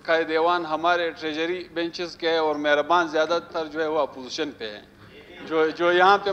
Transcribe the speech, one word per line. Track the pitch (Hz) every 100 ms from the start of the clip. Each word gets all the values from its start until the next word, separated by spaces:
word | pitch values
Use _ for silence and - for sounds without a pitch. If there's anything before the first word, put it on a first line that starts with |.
قائد | - 165 160
ایوان | 160 165 175 165
ہمارے | 156 170 175 170
ٹریجری | 151 156 151 165 180 170
benches | 160 170 165 170 -
کے | 165
ہیں | 165
اور | 156 147
مہربان | 147 147 147 175 165
زیادہ | 156 156 170 170
تر | 170 160
جو | 147
ہے | 156
وہ | 156
opposition | 139 135 127 - 139 120
پہ | 110
ہیں۔ | 104 - - - - - - 139
جو، | 160 156
جو | 151 175
یہاں | 175 185 202
پہ | 202